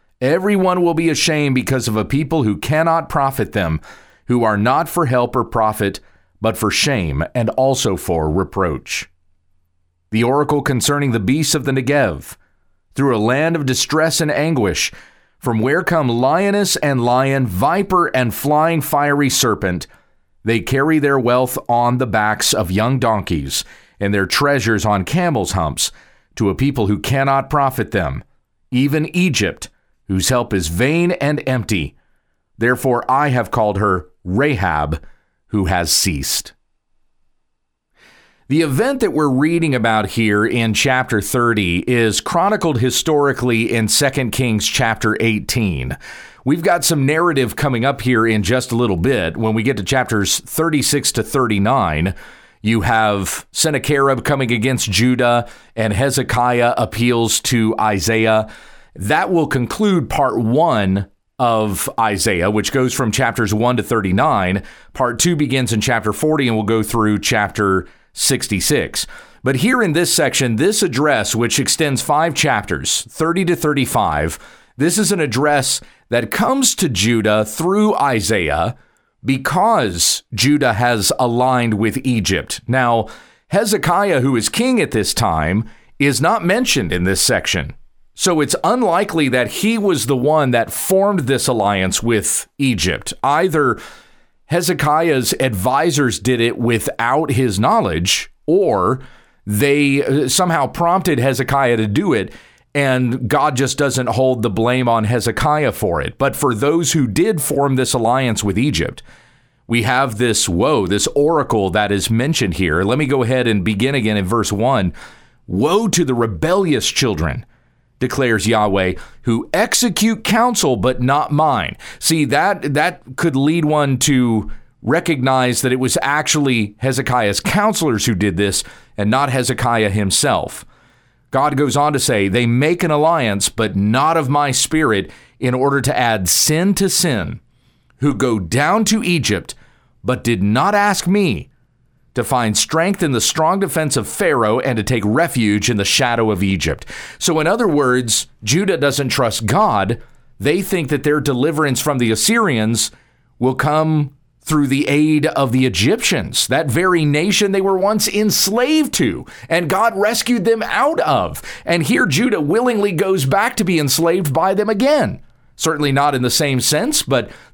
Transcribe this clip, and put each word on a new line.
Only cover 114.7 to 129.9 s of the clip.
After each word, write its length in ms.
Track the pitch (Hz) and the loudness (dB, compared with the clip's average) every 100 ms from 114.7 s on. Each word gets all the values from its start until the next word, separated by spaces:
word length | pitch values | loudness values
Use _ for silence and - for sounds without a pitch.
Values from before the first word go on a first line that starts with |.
| 131 92 - - - - _ - | 2 0 -4 -16 -20 -20 _ -6
"Woe 400 | 92 143 196 226 | -2 2 2 2
to 180 | 170 147 | 0 0
the 80 | |
rebellious 720 | 120 113 87 175 190 185 131 - | 0 0 -2 0 0 2 0 0
children," 600 | - 127 87 80 65 - _ _ _ _ - | -2 -2 0 -2 -4 -12 _ _ _ _ -6
declares 480 | 127 - 127 110 104 | -4 0 0 2 2
Yahweh, 500 | 110 107 95 92 90 - - | 2 2 2 0 -2 -10 -10
"who 280 | - 117 - | -2 -2 -2
execute 720 | 170 233 - 240 160 220 220 - | -2 0 0 0 2 0 0 0
counsel, 500 | 220 247 240 156 127 | 2 2 2 0 0
but 260 | 127 127 | 0 0
not 300 | 123 143 - | 0 0 0
mine." 460 | 147 156 123 78 - - - | 0 2 0 -2 -8 -16 -8
See, 280 | - 160 143 | -2 0 2
that, 480 | 143 180 185 139 | 2 2 0 -2
that 280 | 147 165 151 - 131 | 0 -2 -4 -14 -4
could 220 | 170 135 | -2 2
lead 260 | 143 170 | 2 2
one 340 | 151 151 139 131 | 2 2 0 0
to 520 | - 135 123 110 - - - _ | 2 2 2 0 -2 -10 -12 _
recognize 800 | 101 156 175 147 131 131 127 117 | -2 0 0 -2 0 2 2 0
that 100 | 131 | 0
it 80 | 127 | 0
was 180 | 127 135 | 0 0
actually 760 | 139 147 147 156 139 117 101 - | 0 -2 0 0 2 2 0 -4
Hezekiah's 600 | 131 123 117 123 107 101 | -4 -2 0 0 0 -2
counselors 640 | - 202 214 208 156 110 - | -2 0 0 0 0 0 0
who 80 | |
did 220 | 98 101 85 | 0 0 0
this 300 | 101 - - - - - | 0 -2 -6 -14 -18 -4
and 120 | 101 | 0
not 200 | 127 143 | 0 0
Hezekiah 640 | 131 123 120 123 117 107 | 0 -2 -2 0 2 0